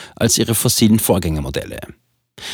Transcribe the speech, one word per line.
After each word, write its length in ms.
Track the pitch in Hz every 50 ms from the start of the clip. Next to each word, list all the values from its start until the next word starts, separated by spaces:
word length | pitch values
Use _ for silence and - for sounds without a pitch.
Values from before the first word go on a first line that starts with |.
| - - -
als 220 | - - 117 - -
ihre 180 | 117 - 117
fossilen 440 | - - 123 - - 117 104 110 110
Vorgängermodelle. 800 | - - 98 85 82 85 78 76 71 69 69 - - - - - - - - _ _ _ _ _ _ _ _ - - -